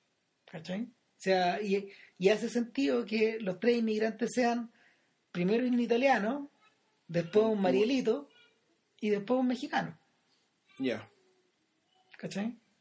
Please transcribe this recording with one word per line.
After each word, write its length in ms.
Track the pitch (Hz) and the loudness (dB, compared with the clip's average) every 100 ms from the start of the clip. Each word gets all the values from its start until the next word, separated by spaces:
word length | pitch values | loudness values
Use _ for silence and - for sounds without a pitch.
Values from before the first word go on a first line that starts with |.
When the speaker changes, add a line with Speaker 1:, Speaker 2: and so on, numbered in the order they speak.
| _ _ _ _ - | _ _ _ _ -16
Speaker 1:
¿Cachai? 380 | 165 160 190 | -14 -8 -8
O 380 | 240 _ _ _ | -8 _ _ _
sea, 400 | 190 185 180 196 | 0 2 2 0
y, 280 | 214 196 196 - - _ | 0 -2 -2 -14 -20 _
y 120 | 185 | 2
hace 180 | 214 233 | 2 0
sentido 560 | 240 233 - 277 247 202 | -4 -4 -2 0 0 -2
que 320 | 214 220 226 | 0 0 0
los 180 | 196 175 | -6 0
tres 200 | 240 240 | 2 2
inmigrantes 500 | 220 214 220 220 226 | 2 0 -2 -2 -4
sean 380 | 240 240 233 233 _ _ _ _ _ _ | 0 0 0 -6 _ _ _ _ _ _
primero 360 | 175 180 226 254 | -2 0 2 2
un 120 | 240 | 0
italiano, 680 | 233 233 269 233 208 285 285 _ _ _ _ _ - | 2 2 4 4 2 -4 -8 _ _ _ _ _ -4
después 360 | 170 170 214 220 | -4 2 2 4
un 60 | |
Speaker 2:
Un 80 | 214 | 2
Speaker 1:
marielito 680 | 190 131 214 269 190 262 - _ _ _ _ _ _ _ | 2 4 2 2 0 -2 -4 _ _ _ _ _ _ _
y 80 | 214 | -2
después 300 | 202 202 254 | -2 0 0
un 60 | 254 | 0
mexicano. 520 | 254 294 311 165 - _ _ _ _ _ _ _ - | -2 -4 -4 -4 -10 _ _ _ _ _ _ _ -6
Speaker 2:
Ya. 280 | 131 107 - _ _ _ _ _ _ _ _ _ _ - | -4 -4 -8 _ _ _ _ _ _ _ _ _ _ -14
Speaker 1:
¿Cachai? 300 | 165 175 220 247 _ _ | -10 -6 -6 -8 _ _